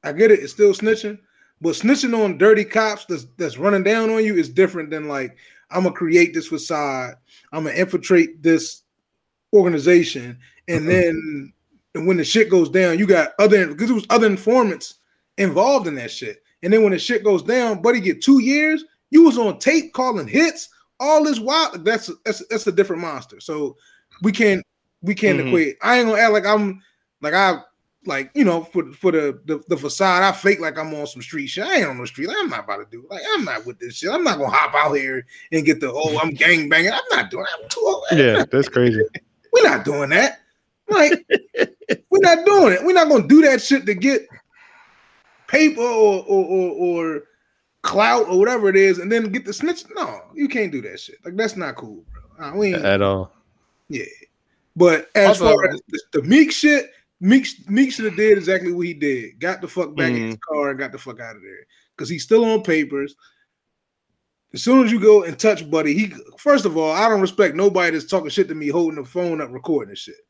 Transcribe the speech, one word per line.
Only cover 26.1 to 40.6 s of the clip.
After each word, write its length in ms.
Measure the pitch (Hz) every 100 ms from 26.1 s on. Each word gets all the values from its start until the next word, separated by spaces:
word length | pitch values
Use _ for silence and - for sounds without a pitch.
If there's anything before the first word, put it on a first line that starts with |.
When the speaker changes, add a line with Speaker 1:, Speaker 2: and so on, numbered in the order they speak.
| 214
Speaker 1:
act 120 | 226
like 140 | 208 202
I'm, 360 | 214 208 190 _ _ _ _
like, 120 | 147
I, 260 | 175 196 160 - _ _ _ -
like, 240 | 135 135
you 100 | 285
know, 200 | 220 170
for, 260 | 165 180 143
for 200 | - 185
the, 280 | 160 147 139 -
the, 160 | 151 -
the 80 | 170
facade, 440 | 139 - 190 180
I 100 | 196
fake 280 | 190 196 202
like 180 | 160 156
I'm 140 | 156
on 120 | 151 143
some 160 | 131
street 240 | 120 160 139
shit. 160 | 175
I 120 | 254 370
ain't 100 | 170
on 100 | 127
no 60 | 123
street. 220 | - 160
I'm 180 | 403 359
not 140 | 113
about 120 | 104 101
to 80 | 104
do, 160 | 117 143
like, 120 | 196 415
I'm 100 | 415
not 200 | 196 113 113
with 120 | -
this 160 | 120 120
shit. 140 | 165
I'm 140 | 285
not 140 | 330 160
gonna 120 | 135
hop 240 | 139 151
out 180 | 147 151
here 300 | 143 135 131 127 - -
and 120 | 160
get 160 | 147 160
the, 100 | 135
"Oh, 260 | 131 156 151
I'm 120 | 160
gang 380 | 147 156 170 147
banging." 240 | 160 180
I'm 80 | 233 508
not 200 | - 101
doing 140 | -
that. 180 | - -
I'm 60 | -
too 100 | -
old. 220 | 440 381 554
Speaker 2:
Yeah, 320 | 160 127 107 117
that's 180 | 131 139
crazy. 320 | - 123 110 110 - _ _ _
Speaker 1:
We're 160 | 480 440
not 160 | - -
doing 240 | 147 139
that. 300 | 170 269 - _ _